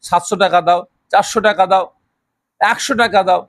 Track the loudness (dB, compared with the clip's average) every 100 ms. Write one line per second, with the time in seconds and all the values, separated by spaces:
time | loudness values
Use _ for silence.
0 | -2 -4 -2 -2 2 2 2 0 -2 _
1 | _ -2 0 0 0 0 2 2 -2 _
2 | _ _ _ _ _ _ -2 -2 -4 -2
3 | 0 0 2 0